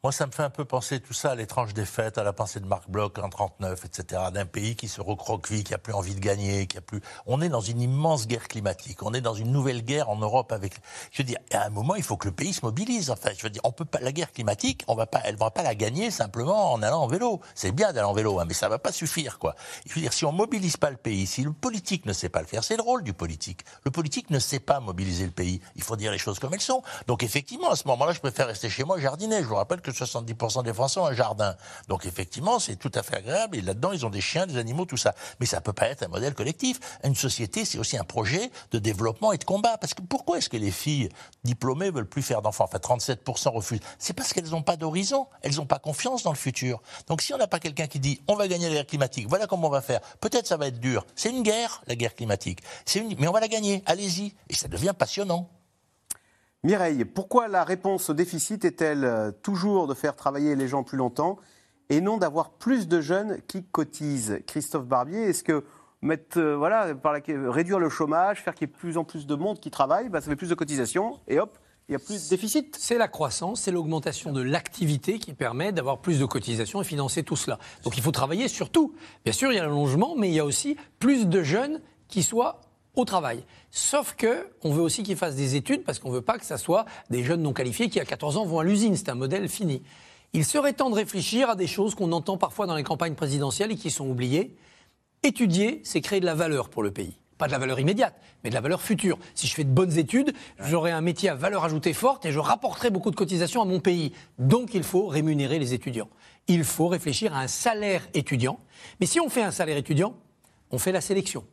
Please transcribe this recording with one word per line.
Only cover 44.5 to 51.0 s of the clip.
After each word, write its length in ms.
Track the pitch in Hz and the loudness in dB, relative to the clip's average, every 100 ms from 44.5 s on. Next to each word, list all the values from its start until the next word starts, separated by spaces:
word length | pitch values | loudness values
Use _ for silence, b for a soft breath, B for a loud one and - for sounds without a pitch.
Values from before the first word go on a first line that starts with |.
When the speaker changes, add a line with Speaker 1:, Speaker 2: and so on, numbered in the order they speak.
Speaker 1:
ont 80 | 160 | -2
pas 140 | 147 170 | 0 0
d'horizon. 500 | 160 165 196 277 262 - | 0 0 0 0 -2 -6
Elles 180 | - 143 | -2 -2
ont 80 | 139 | 2
pas 120 | 143 | 0
confiance 440 | 156 147 240 254 | 2 -4 -2 0
dans 100 | 175 | 0
le 40 | 143 | -2
futur. 460 | 135 123 127 113 B B - | -2 -2 -4 -4 B B -4
Donc, 160 | 156 | -2
si 100 | - | -2
on 60 | 277 | 0
n'a 100 | 214 | 0
pas 100 | 190 | 0
quelqu'un 280 | 165 143 156 | -2 -4 -4
qui 120 | 143 | -2
dit, « 220 | 135 143 - | 0 0 2
On 60 | |
va 120 | 208 202 | 2 2
gagner 220 | 175 175 | 2 0
la 60 | |
guerre 120 | 151 143 | 0 0
climatique, 400 | 147 131 - 107 | 0 0 0 0
voilà 200 | 180 214 | 0 0
comment 220 | 185 160 | 0 2
on 20 | |
va 100 | 139 | 0
faire. 200 | - 120 B B | 0 -2 B B
Peut-être 260 | 220 247 - | 0 0 2
ça 120 | 165 | 0
va 80 | 143 | -2
être 140 | 120 | -2
dur. » 260 | 127 117 | 0 0